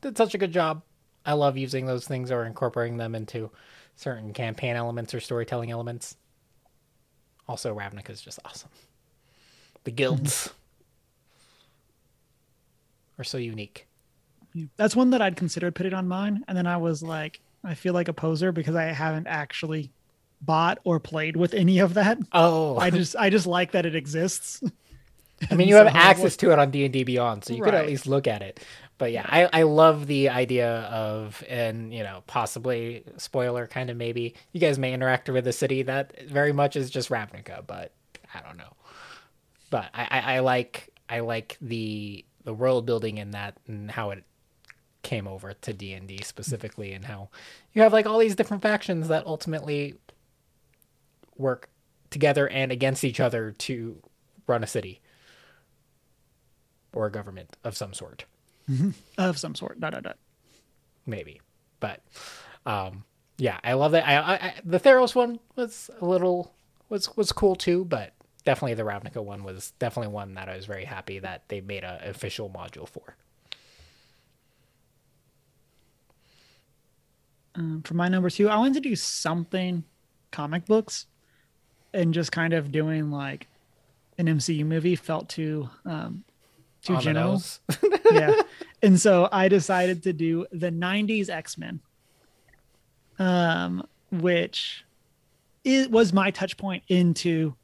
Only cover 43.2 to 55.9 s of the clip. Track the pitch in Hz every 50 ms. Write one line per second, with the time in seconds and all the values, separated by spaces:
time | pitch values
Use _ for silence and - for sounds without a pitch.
43.2 | 104 101 101 101 101 101 - _ _ - 110 104 104 107 - - 113 104 98 98
44.2 | _ _ _ _ _ _ _ _ _ _ - _ _ _ _ _ _ - 139 113
45.2 | 98 98 95 95 95 98 101 _ - - 110 95 101 98 95 92 95 98 98 95
46.2 | 101 - - - 101 - 131 107 - 107 - - 107 98 95 95 95 131 107 98
47.2 | 101 - _ - - - - - _ _ _ 214 220 220 208 220 208 214 214 226
48.2 | 226 220 202 - 214 - 214 202 - 214 208 202 - - 185 165 160 160 160 156
49.2 | - - 156 151 - - 160 160 143 151 147 143 143 143 - - _ - _ _
50.2 | _ _ _ _ _ _ _ _ _ _ _ _ _ _ _ _ _ _ _ _
51.2 | - _ _ - 135 135 127 123 - _ _ _ _ _ _ _ _ _ - 147
52.2 | 143 147 139 143 139 139 - 135 135 131 127 123 131 131 135 - - 135 120 -
53.2 | 131 120 113 117 110 110 107 _ - - 135 120 113 113 104 - _ _ _ _
54.2 | _ _ _ - _ - 127 117 110 - - 117 92 92 95 _ _ _ _ _
55.2 | _ _ - _ _ _ _ _ _ _ _ _ _ _